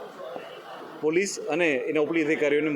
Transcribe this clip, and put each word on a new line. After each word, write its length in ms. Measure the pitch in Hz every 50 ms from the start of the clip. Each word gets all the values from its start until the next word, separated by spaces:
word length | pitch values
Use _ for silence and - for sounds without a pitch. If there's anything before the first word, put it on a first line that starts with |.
| - - - - - - - - - - - - - - - - - - - - -
પોલીસ 280 | 151 160 175 202 196 - - - - 147
અને 160 | 165 175 160 143 127 - 160
એના 160 | 151 156 151
ઉપરી 200 | 156 170 165 156
અધિકારીઓને 440 | 147 156 131 147 143 143 147 156 156 147